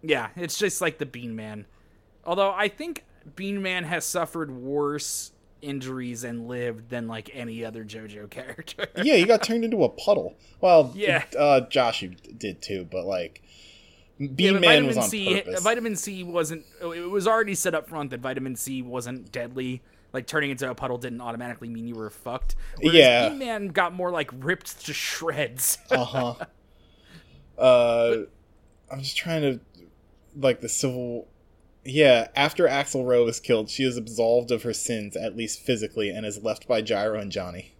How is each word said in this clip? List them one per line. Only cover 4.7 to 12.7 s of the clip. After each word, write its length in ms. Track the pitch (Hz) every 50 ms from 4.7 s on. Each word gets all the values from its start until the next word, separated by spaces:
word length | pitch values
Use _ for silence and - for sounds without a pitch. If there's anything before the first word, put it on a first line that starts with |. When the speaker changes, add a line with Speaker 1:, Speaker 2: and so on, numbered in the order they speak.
| 143 147 147 143 147 147 - - - - - - _ _ _ _ _ _
Speaker 1:
injuries 640 | - 143 139 139 127 131 131 127 127 123 120 110 123
and 240 | 120 117 117 117 117
lived 400 | 123 123 120 120 113 110 113 117
than, 180 | 123 120 117
like, 240 | 113 113 110 107 -
any 320 | - 135 120 117 113 113 113
other 200 | 110 110 113 110
JoJo 460 | 104 107 113 110 107 104 104 104 101
character. 560 | - 139 127 127 120 - 160 - - - 208 -
<laughs> 40 | - - 202
Speaker 2:
Yeah, 120 | 294 302
he 80 | 202 175
got 180 | 208 233 214
turned 220 | - - 226 233 226
into 200 | 226 247 208 -
a 40 | -
puddle. 480 | - - - - 208 160 - - - _ _ - - -
Well, 320 | - 185 175 160 147 123 131
Speaker 1:
Yeah. 280 | 190 208 196 175 156 - - - 120
Speaker 2:
uh, 220 | 147 147 143 131
Josh 420 | 123 - - 139 123 117 110 - 101 90 90 - _ - - 113
did 220 | - 104 92 -
too, 260 | - -